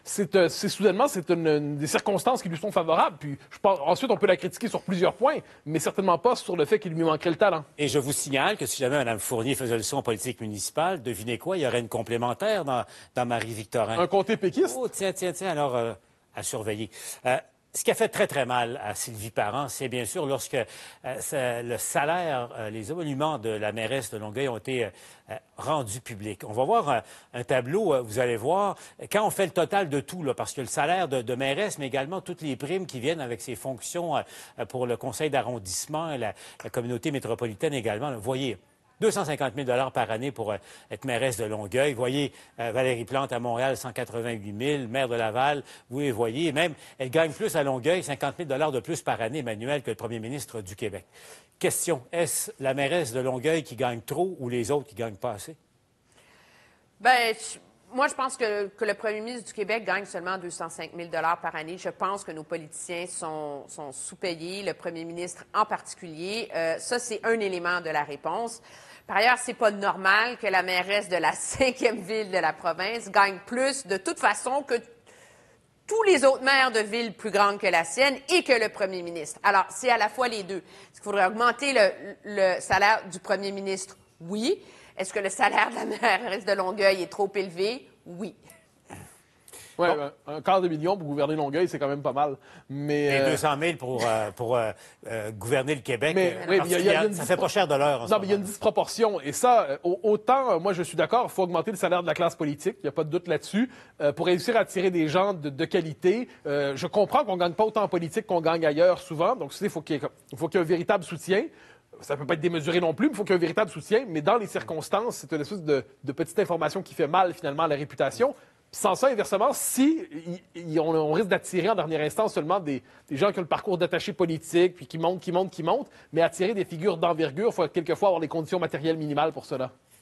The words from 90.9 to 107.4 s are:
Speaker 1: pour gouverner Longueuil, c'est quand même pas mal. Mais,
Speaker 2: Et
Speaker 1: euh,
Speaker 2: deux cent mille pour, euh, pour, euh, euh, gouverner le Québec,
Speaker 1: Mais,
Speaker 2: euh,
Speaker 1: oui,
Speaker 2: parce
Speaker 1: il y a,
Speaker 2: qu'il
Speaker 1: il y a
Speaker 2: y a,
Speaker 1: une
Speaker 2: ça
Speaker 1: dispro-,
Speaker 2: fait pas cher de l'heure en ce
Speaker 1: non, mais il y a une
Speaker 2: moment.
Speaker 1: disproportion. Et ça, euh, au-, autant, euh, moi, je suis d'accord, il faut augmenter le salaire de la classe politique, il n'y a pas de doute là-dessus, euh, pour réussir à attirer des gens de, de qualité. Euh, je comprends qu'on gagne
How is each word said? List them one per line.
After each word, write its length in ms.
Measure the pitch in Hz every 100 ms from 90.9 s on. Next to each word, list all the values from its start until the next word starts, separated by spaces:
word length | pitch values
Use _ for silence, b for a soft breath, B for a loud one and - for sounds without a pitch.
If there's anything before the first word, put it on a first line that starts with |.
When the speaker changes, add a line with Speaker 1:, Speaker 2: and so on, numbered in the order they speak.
| 202
Speaker 1:
pour 100 | 151
gouverner 300 | 143 143 156
Longueuil, 320 | 139 151 180
c'est 100 | 151
quand 80 | 139
même 140 | 143
pas 140 | 143
mal. 240 | 127 147 135 B B -
Mais, 340 | 139 147 147
Speaker 2:
Et 160 | 147 139
Speaker 1:
euh, 100 | 135
Speaker 2:
deux 40 | 143
cent 220 | 151 143
mille 180 | 170 151
pour, 260 | 127 127 117
euh, 240 | 110 104
pour, 260 | 95 117 123
euh, 160 | 110 101 B B -
euh, 240 | 113 107
gouverner 420 | 107 113 135 131
le 80 | 147
Québec, 320 | - 120 143
Speaker 1:
Mais, 180 | 180 180
Speaker 2:
euh, 140 | 180 175
Speaker 1:
oui, 80 | 190
Speaker 2:
parce 140 | 175
Speaker 1:
il 20 |
y 20 | 180
a, 20 |
Speaker 2:
qu'il 80 | 190
Speaker 1:
il 20 |
y 20 |
a 20 |
Speaker 2:
y 20 | -
a, 80 |
Speaker 1:
une 80 | 214
Speaker 2:
ça 120 | 180
Speaker 1:
dispro-, 20 | 147
Speaker 2:
fait 100 | 180
pas 60 | 180
cher 200 | 208 170
de 60 |
l'heure 260 | 139 147 135
en 60 | 117
ce 60 |
Speaker 1:
non, 60 | 208
mais 80 | 196
il 40 |
y 20 |
a 40 | 202
une 40 |
Speaker 2:
moment. 80 | 196
Speaker 1:
disproportion. 720 | 208 220 202 165 - 220 185
Et 120 | 139
ça, 320 | - 247 240
euh, 140 | 151 139
au-, 160 | 175 185
autant, 500 | 220 208 214 269 254
euh, 60 | 170
moi, 140 | 190
je 100 | 180
suis 140 | 170 156
d'accord, 300 | 160 233 196
il 20 |
faut 120 | -
augmenter 300 | 180 170 160
le 40 | 196
salaire 240 | 180 180
de 60 | 175
la 80 |
classe 220 | 156 170 -
politique, 400 | 151 147 - -
il 80 | 147
n'y 20 |
a 40 |
pas 120 | 151
de 60 | 156
doute 180 | 170 175
là-dessus, 420 | 151 - 196 254 B B -
euh, 140 | 147
pour 100 | -
réussir 320 | 170 180 208 226
à 40 |
attirer 300 | 196 185 190
des 180 | 175 156
gens 260 | 165 202
de, 160 | 185 147
de 140 | 135 160
qualité. 600 | 190 160 147 185 220 247 B 151
Euh, 280 | 143 139
je 120 | 139 165
comprends 400 | 208 196 269 247
qu'on 100 |
gagne 160 | 180